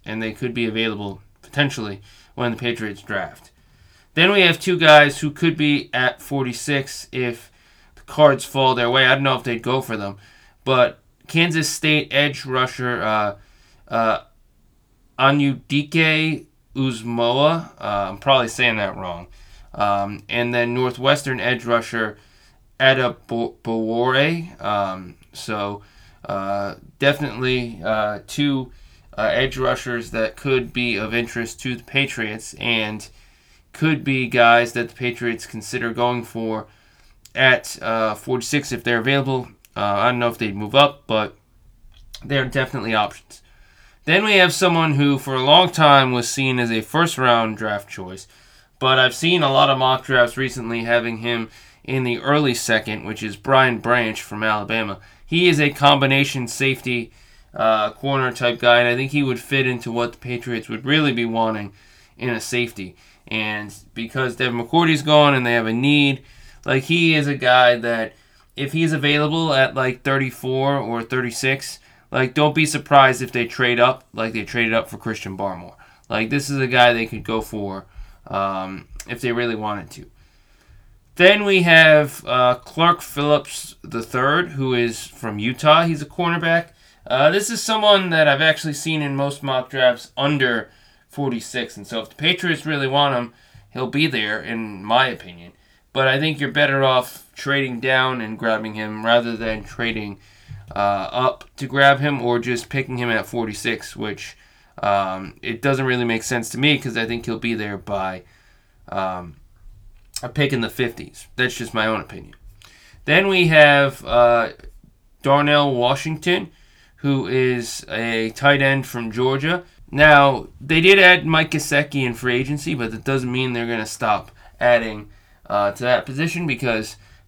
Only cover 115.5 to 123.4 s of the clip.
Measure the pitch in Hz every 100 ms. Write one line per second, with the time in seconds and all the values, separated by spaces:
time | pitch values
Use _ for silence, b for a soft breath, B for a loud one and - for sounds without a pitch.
115.5 | 147 143 123 123 139 160 156 180 180 185
116.5 | b b b b b 143 135 - 127 127
117.5 | 123 117 - - 107 117 113 113 - 139
118.5 | 139 139 135 131 120 113 110 127 135 151
119.5 | 175 b b - 143 151 143 143 127 -
120.5 | - 139 160 175 196 180 180 160 160 160
121.5 | 156 - 143 147 143 123 113 127 123 135
122.5 | 147 - 143 113 110 - 135 127 127